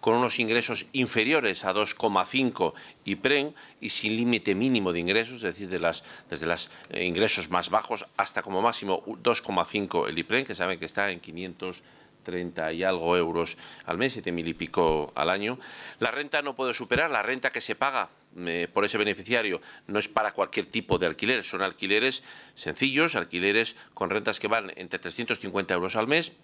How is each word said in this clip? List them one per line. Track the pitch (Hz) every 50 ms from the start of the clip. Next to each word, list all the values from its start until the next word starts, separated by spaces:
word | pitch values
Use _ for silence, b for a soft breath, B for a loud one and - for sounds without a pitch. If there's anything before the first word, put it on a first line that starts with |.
con | - 113 113
unos | 120 127 120 - -
ingresos | 120 107 113 120 113 - 117 104 - -
inferiores | - 135 127 - - 117 110 123 156 156 123 107 92 - -
a | 95
dos | 92 104 107 101 -
coma | - - 113 101 95 92
cinco | - - 135 131 123 - - 92 80 B B B B B B _
ipren | - 98 98 - 131 143 143 139 151 151 B B B B B
y | - 107
sin | - - - 107 110
límite | 113 120 120 120 107 - 107 98
mínimo | 95 120 135 127 113 98 92
de | 85 87
ingresos, | 85 87 98 110 117 113 131
es | 117 113 92 82
decir, | 95 101 92
de | 92 85
las, | 85 85 80 - B B B B B -
desde | 85 73 80
los | 80 85 80 - B B B B B
ingresos | - - 90 90 85 87 107 104 101 - 82 78
más | 90 87 90 90
bajos | 92 110 110 - 117 101 - - _
hasta | - 101 - - 104
como | - 104 95 92
máximo | 104 117 113 - - 98 92 - -
u-, | - 110
dos | 90 85 120 117 -
coma | - - 101 90 85
cinco | - - 104 101 90 - 87 64 53
el | 78 82
ipren, | 80 - 110 123 135
que | - 104
saben | 98 90 90 95 85
que | 82
está | 80 - - 101 101
en | 92 85
quinientos | - - 78 85 92 92 85 - 95 92 90 - B B B B B B B _ _
treinta | - 90 90 87 87 80 85 80 80
y | 82 82
algo | 92 95 95 87 82 85 87
euros | 90 85 82 82 85 85 80 - B B B B B B
al | - 82 90
mes, | 120 135 123
siete | 113 - 95
mil | 87 87 80 82
y | 78
pico | - 85 71 - 95 87 82 78 76 73 71 -
al | - 73 85
año. | 92 98 104 110 127 127 B B B B B B B B
La | - 120
renta | 113 139 147 143 - 151
no | 143 143 127
puede | 120 135 127 117
superar, | - 127 101 123 123 156 165
la | 139 110
renta | 104 107 131 131 - 135
que | - 120
se | - - 107
paga, | - 131 139 135 123 95 - - _ _ _ - 87
eh, | 87 85 82 87 85 -
por | - 101 101
ese | 101 - 110
beneficiario | 104 104 98 92 95 101 123 117 110 104 87 82 B B B B B
no | - 98 107
es | 107 -
para | - 113 107 104
cualquier | - - 98 92 - 110 92
tipo | - - 113 98 - 98 87
de | 87
alquiler, | 85 78 76 98 107 127 117 95
son | - - 90
alquileres | 98 95 82 - - 95 101 107 117 131 131 - B B B B B B B
sencillos, | - - - 76 - 131 139 131 143 160 165 139
alquileres | 110 90 - - 87 90 98 101 110 113 - B B B B B
con | - 101 90
rentas | 98 107 101 110 101 -
que | - 104
van | 110 113 104 92 -
entre | - 92 85 - 92
trescientos | - 90 - - 120 - 120 -
cincuenta | - 101 92 101 95 87
euros | 95 87 90 95 -
al | 113 110 123
mes | 143 165 165 - - _